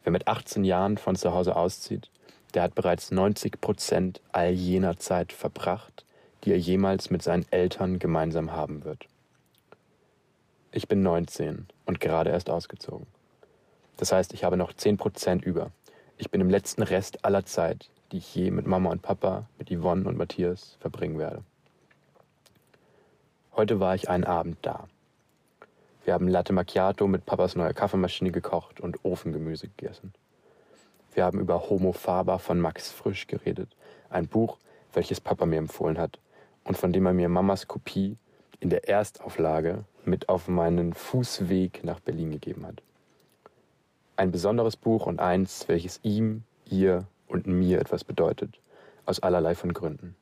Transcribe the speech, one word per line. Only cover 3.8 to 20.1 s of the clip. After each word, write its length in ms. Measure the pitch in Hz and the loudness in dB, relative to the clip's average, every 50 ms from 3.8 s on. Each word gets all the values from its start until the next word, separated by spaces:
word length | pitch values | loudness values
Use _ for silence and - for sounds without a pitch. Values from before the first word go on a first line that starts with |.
| - - - 87 92 92 90 - _ _ | 0 0 2 2 2 0 -2 -8 _ _
all 200 | - 92 87 90 | -2 0 2 2
jener 460 | 92 90 92 90 90 95 95 90 85 | 2 2 2 2 2 2 2 2 0
Zeit 360 | - - - 92 90 90 - - | -2 -2 -2 0 0 0 -4 -6
verbracht, 720 | - - - - - - 87 92 107 - - _ - - _ _ _ _ _ _ _ - | -8 -8 -8 -6 -4 -4 -4 -4 -4 -8 -18 _ -20 -20 _ _ _ _ _ _ _ 0
die 80 | 101 | 2
er 80 | 95 90 | 2 2
jemals 500 | 85 85 92 95 98 95 95 95 - - | 2 2 2 4 4 2 2 0 0 -2
mit 120 | 92 85 | -4 -2
seinen 240 | - - 85 90 85 _ | 0 0 0 0 0 _
Eltern 480 | - 90 90 90 - - 95 92 92 90 | 2 2 2 2 2 -2 -2 -2 0 0
gemeinsam 520 | - 85 82 80 80 85 78 82 80 80 | 0 0 2 2 0 0 0 -2 -2 -2
haben 320 | 80 80 76 73 78 76 73 | -4 -4 -4 -6 -6 -10 -8
wird. 240 | 78 73 - - - _ _ _ _ _ _ _ _ _ _ _ _ - _ _ _ _ _ _ _ _ _ _ _ _ _ _ _ _ _ _ _ | -10 -10 -12 -14 -20 _ _ _ _ _ _ _ _ _ _ _ _ -20 _ _ _ _ _ _ _ _ _ _ _ _ _ _ _ _ _ _ _
Ich 160 | - - - | -6 -6 -2
bin 140 | - - 101 | 0 2 2
neunzehn 680 | 95 92 85 85 85 - - - - 78 80 - - - - _ _ | 4 4 4 2 0 -2 -4 -6 -6 -6 -6 -8 -12 -16 -20 _ _
und 140 | - - - | -6 -4 -2
gerade 300 | - 76 80 82 80 82 | 0 0 2 2 2 2
erst 200 | - 90 - - | 0 0 -2 -2
ausgezogen. 580 | - 85 - - - - - - - - - _ _ _ _ _ _ _ - _ _ _ _ _ _ _ _ _ _ | -4 -4 -4 -8 -16 -14 -14 -12 -12 -12 -14 _ _ _ _ _ _ _ -20 _ _ _ _ _ _ _ _ _ _
Das 140 | - - - | -6 0 2
heißt, 220 | 101 95 92 - - | 4 4 2 2 -4
ich 100 | - - | -2 0
habe 140 | 90 90 | 0 2
noch 160 | 90 90 - - | 2 0 -2 -4
zehn 240 | - - 107 104 | 0 2 2 2
Prozent 460 | 95 - - - - - 92 90 90 - | 2 0 -4 -4 -2 -2 0 0 0 0
über. 280 | 95 87 82 80 78 - _ _ - - - - _ _ | 0 -2 -2 -4 -4 -10 _ _ -20 -20 -20 -20 _ _
Ich 120 | - - - | -12 -10 -2
bin 120 | - 101 | 0 2
im 80 | 95 92 | 4 6
letzten 320 | 98 98 - - - - | 4 4 2 0 -2 -2
Rest 420 | 107 - 95 95 101 - - - - | 0 2 2 0 0 -2 -10 -2 0
aller 200 | 101 98 98 98 | 2 2 2 0
Zeit, 440 | - - - 85 82 85 - - - _ _ _ _ | 0 -2 0 0 0 -2 -4 -10 -20 _ _ _ _
die 60 | - | -10
ich 180 | 92 - - - | -10 -10 -6 -4
je 160 | - 92 92 | 0 0 0
mit 160 | 92 90 - | 0 0 0
Mama 220 | 90 92 92 92 87 | 0 2 2 2 2
und 120 | 82 90 | 0 -2
Papa, 480 | - - 98 - - 95 92 101 113 - _ | -2 -4 -4 0 0 -2 -2 -2 -8 -12 _
mit 120 | _ - - | _ -8 -6
Yvonne 380 | 90 85 82 90 87 95 95 | -6 -2 0 0 0 2 0
und 100 | - | -2